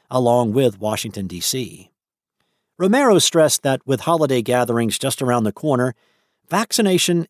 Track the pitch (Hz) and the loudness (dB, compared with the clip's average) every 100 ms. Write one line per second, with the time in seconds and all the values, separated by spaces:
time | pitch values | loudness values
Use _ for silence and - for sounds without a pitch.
0 | - 127 120 123 117 117 127 98 107 107 | -6 0 2 2 2 2 0 0 -4 -6
1 | 110 101 92 87 - 131 101 87 - _ | -6 -8 -10 -6 -6 -6 -8 -14 -20 _
2 | _ _ _ _ _ _ _ - 190 254 | _ _ _ _ _ _ _ -4 0 2
3 | 269 185 - 165 151 - 139 135 - 135 | 4 4 4 2 2 2 -2 -4 -2 -4
4 | - 170 147 127 113 123 120 117 113 - | 0 0 0 0 0 0 0 0 -2 -4
5 | 135 - 127 123 107 - 156 127 127 - | -6 -4 -2 0 -2 -4 -2 0 -2 -4
6 | _ _ _ _ _ 190 226 - 202 175 | _ _ _ _ _ -4 -2 0 2 2
7 | - 170 165 | 0 -2 -4